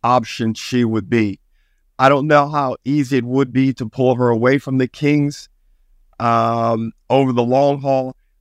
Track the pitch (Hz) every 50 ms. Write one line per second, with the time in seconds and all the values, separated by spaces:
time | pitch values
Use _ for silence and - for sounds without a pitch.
0 | - 117 127 127 113 - - - 117 113 110 - - - 131 123 120 110 110 110
1 | 101 - 120 117 107 101 95 - _ _ _ _ _ _ _ _ _ _ _ -
2 | 131 135 143 139 143 156 151 147 143 147 151 147 139 131 117 - _ 127 143 151
3 | 139 123 135 127 117 123 127 135 135 120 117 131 135 135 127 - 123 110 - -
4 | 127 127 127 120 123 120 117 113 120 127 135 143 - 139 131 131 127 120 - -
5 | 151 143 147 147 143 143 147 - - - _ _ _ _ _ _ _ _ _ _
6 | _ _ _ - 117 117 117 113 113 117 117 117 113 113 117 110 113 110 - _
7 | _ _ 123 135 139 131 120 120 120 120 127 135 143 143 143 143 135 139 135 131
8 | 131 131 - _ _ _ _ _